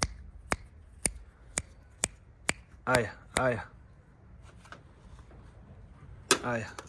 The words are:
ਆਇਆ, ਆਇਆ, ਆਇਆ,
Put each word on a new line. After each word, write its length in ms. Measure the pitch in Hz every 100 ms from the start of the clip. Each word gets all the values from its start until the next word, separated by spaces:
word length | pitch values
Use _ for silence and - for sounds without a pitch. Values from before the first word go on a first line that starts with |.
| - - - - - - - - - - - - - - - - - - - - - - - - - - - - -
ਆਇਆ, 240 | 127 110 - - -
ਆਇਆ, 240 | 131 117 - - - - - - - - - - - - - - - - - - - - - - - - - - - -
ਆਇਆ, 220 | - 117 110 -